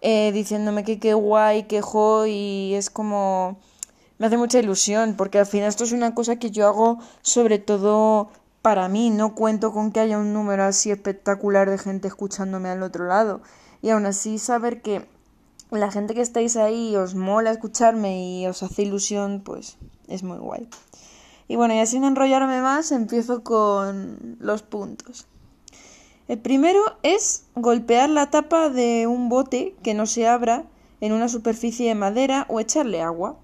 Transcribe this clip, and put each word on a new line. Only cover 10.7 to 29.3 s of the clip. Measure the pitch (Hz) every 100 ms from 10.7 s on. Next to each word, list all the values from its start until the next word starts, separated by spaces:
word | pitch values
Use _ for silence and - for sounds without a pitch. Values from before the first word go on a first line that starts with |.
| 196 214
espectacular | 202 202 196 - 202 202 196 196
de | 196
gente | 196 196 196
escuchándome | - 202 - 190 190 185
al | 185
otro | 185 170 180
lado. | 190 220 190 - - - _
Y | 214
aún | 220
así | 202 196 220 214
saber | - 240 233 240
que | 214 202 - _ _ _ _ _ -
la | 214 202
gente | 202 208
que | 226
estáis | 240 233 233 226
ahí | 214 226 226 202
os | 185
mola | 185 190 208 226
escucharme | 226 226 - 233 226 208 185 180
y | 185 185
os | 185
hace | 185 -
ilusión, | 202 196 196 208 202 202
pues | 202 - - - - - -
es | 190
muy | 185 175
guay. | - - 233 - _ - - - - - _
Y | 233
bueno, | 233
y | 220
así | 220 247
no | 269
enrollarme | 269 269 269 269 254
más, | 262 277 320
empiezo | 277 220 233 226 240
con | 233 226 214 202 196 196 196 - - 233
los | 208 214
puntos. | 214 214 202 - - 247 - _ - _ - - - - _ _ _
El | 233
primero | 233 269 320 392 427 -
es | 285 392 - - _
golpear | - 240 240 233 233 277
la | 302 285
tapa | 302 302 330 311
de | 254 240 233 233
un | 240
bote | 247